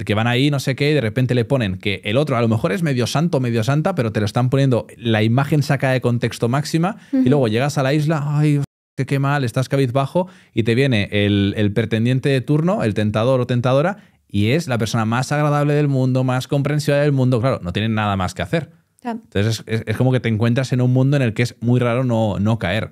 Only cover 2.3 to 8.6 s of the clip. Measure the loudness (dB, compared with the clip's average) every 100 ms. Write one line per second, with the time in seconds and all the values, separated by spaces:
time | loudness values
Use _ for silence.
2.3 | 0 0 0 0 -2 -2 0 0 0 0
3.3 | 0 0 0 0 0 0 -2 -2 -2 -2
4.3 | 0 2 2 2 2 -2 -6 0 2 4
5.3 | 2 2 0 0 0 0 0 0 -2 -2
6.3 | -2 -2 -2 -2 -2 -2 -4 -4 0 2
7.3 | 2 2 0 0 0 0 0 0 -2 0
8.3 | 2 2 2